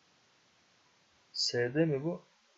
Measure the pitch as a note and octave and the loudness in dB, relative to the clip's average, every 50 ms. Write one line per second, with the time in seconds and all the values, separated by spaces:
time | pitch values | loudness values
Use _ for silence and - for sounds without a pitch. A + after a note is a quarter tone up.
0 | _ _ _ _ _ _ _ _ _ _ _ _ _ _ _ _ _ _ _ _ | _ _ _ _ _ _ _ _ _ _ _ _ _ _ _ _ _ _ _ _
1 | _ _ _ _ _ _ - - - - - A#2+ A#2+ B2 C3 D#3 E3+ D#3+ C#3+ C3 | _ _ _ _ _ _ -6 -4 -4 -2 0 0 0 2 2 2 2 2 2 0
2 | D3 E3+ F3+ - - _ _ _ _ _ _ | -2 -4 -6 -6 -10 _ _ _ _ _ _